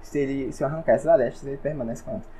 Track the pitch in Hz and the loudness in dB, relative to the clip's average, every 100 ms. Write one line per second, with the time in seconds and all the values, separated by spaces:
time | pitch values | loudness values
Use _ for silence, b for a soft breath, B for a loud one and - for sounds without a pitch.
0 | - 143 135 139 131 - 135 160 165 117 | -6 -2 0 0 -4 -2 -2 0 4 4
1 | 156 160 117 - 139 139 139 151 117 117 | 6 6 4 -2 -8 -6 -4 -4 -4 -6
2 | - 190 - B | -6 -8 -8 B